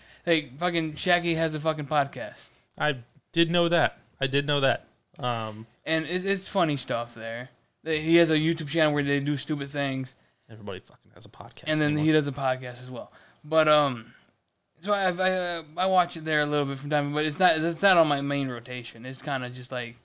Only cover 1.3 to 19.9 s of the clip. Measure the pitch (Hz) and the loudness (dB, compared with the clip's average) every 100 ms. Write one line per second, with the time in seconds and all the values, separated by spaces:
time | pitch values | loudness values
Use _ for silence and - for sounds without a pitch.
1.3 | 160 165 156 156 156 143 151 135 135 107 | 0 0 0 -2 -2 0 0 0 -4 -12
2.3 | - - _ _ - 151 135 117 _ _ | -14 -20 _ _ -4 -2 -2 -8 _ _
3.3 | 165 165 175 170 170 120 - _ - 135 | 0 2 2 2 4 2 0 _ -6 -2
4.3 | 139 143 143 135 117 - _ _ - 127 | 0 0 2 2 0 -4 _ _ -6 -4
5.3 | 117 110 107 110 _ 143 160 147 180 190 | -4 -4 -10 -16 _ -4 -2 -2 -4 -2
6.3 | 196 - 196 165 139 - 120 120 - 113 | -4 -2 0 2 0 -2 -4 -6 -10 -10
7.3 | 117 123 _ _ _ 156 156 156 170 165 | -8 -12 _ _ _ -4 -2 4 6 6
8.3 | 156 156 160 147 160 156 147 143 143 143 | 4 2 0 -2 2 2 2 0 0 0
9.3 | 143 - 147 139 143 139 135 127 - _ | -2 -2 -6 -4 -4 -4 -4 -6 -12 _
10.3 | _ - 110 104 92 - - _ - - | _ -20 -14 -10 -10 -12 -20 _ -20 -20
11.3 | - - - - 156 151 151 156 156 143 | -16 -18 -10 -2 0 2 2 4 4 2
12.3 | 135 135 131 127 120 127 123 113 - - | -2 -2 -2 -6 -12 -12 -12 -12 -16 -20
13.3 | _ 147 160 156 151 143 123 110 - _ | _ -2 2 6 6 4 -2 -10 -20 _
14.3 | _ _ _ _ _ 175 202 190 175 185 | _ _ _ _ _ -2 0 0 2 0
15.3 | 185 175 170 156 160 190 185 170 165 156 | 0 -2 -6 -8 -2 2 4 2 -2 -2
16.3 | 151 147 147 139 135 143 147 143 147 156 | 0 2 2 0 -4 -2 0 0 0 0
17.3 | 143 185 160 165 165 196 180 156 143 139 | 4 4 4 0 2 4 6 6 2 0
18.3 | 143 135 120 120 123 117 113 127 131 - | -2 -2 -6 -10 -12 -12 -14 -12 -10 -6
19.3 | 135 123 123 123 127 120 | -4 -6 -10 -8 -8 -8